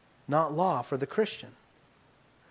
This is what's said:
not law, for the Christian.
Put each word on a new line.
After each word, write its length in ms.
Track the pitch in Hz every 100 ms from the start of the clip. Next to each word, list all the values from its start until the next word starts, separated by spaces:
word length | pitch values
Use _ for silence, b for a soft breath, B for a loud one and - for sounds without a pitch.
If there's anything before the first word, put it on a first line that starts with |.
| _ _ -
not 280 | 147 156 151
law, 260 | 185 139
for 140 | - 131
the 80 |
Christian. 440 | 135 - 214 - - - _ _ _ _ _ _ _ _ b